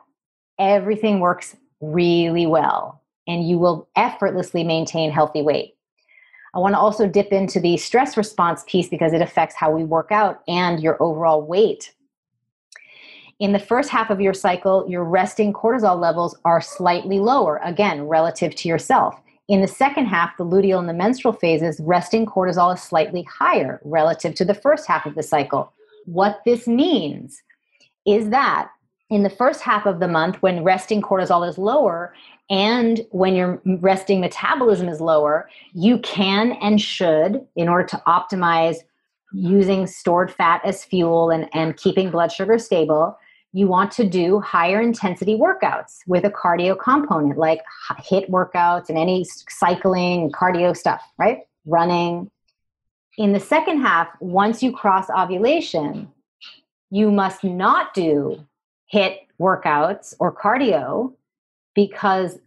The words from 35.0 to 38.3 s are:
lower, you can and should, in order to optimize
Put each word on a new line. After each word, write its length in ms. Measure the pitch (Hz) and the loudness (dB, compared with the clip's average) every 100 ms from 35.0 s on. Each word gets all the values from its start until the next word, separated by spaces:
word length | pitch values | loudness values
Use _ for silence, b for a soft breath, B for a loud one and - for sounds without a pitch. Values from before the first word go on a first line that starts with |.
lower, 480 | 165 156 147 151 - B B | 0 2 2 0 -4 B B
you 260 | 175 190 247 | 0 2 2
can 540 | - - 190 196 233 - | 0 -2 0 0 0 -2
and 200 | 208 214 | 0 0
should, 640 | - - 180 156 170 247 - - | 0 -2 2 2 2 -2 -6 -2
in 120 | 170 | 2
order 180 | 175 175 | 2 0
to 140 | 175 - | -2 0
optimize 720 | 175 - | 0 0